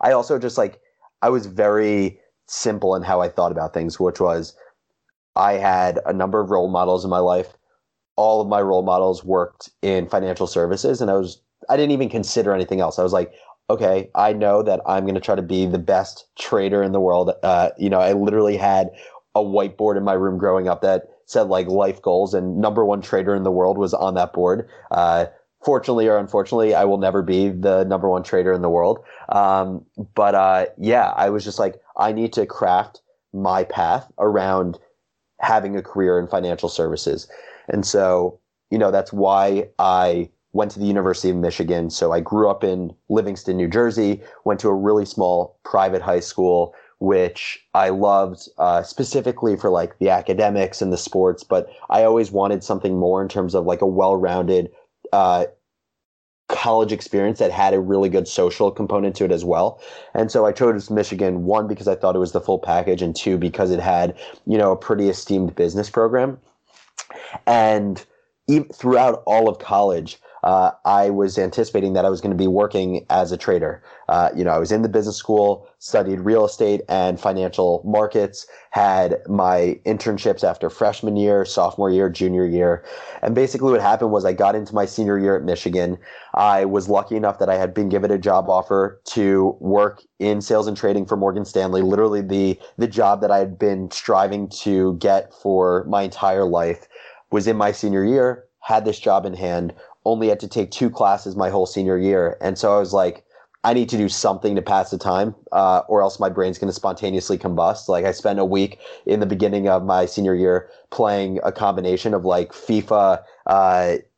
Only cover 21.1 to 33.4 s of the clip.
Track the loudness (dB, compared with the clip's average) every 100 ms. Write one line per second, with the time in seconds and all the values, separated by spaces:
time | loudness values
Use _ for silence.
21.1 | _ _ -2 0 -2 0 0 0 -2 0
22.1 | 0 0 -2 -4 -2 -2 0 0 0 -2
23.1 | -2 0 -2 0 2 0 0 -2 0 -2
24.1 | 0 -2 0 0 0 -6 -20 -4 0 2
25.1 | 2 -2 -8 _ _ 0 0 0 2 2
26.1 | 2 0 -2 -2 0 2 2 2 2 0
27.1 | 0 0 0 0 0 0 2 0 0 0
28.1 | -2 0 0 2 0 2 2 2 0 -8
29.1 | -18 -2 0 2 2 -2 -8 -12 -16 -8
30.1 | 0 2 4 4 2 0 -4 0 2 2
31.1 | 0 0 -2 -6 -4 -4 -4 _ -2 -2
32.1 | 0 -2 -2 -4 -2 0 0 0 -12 _
33.1 | _ _ -4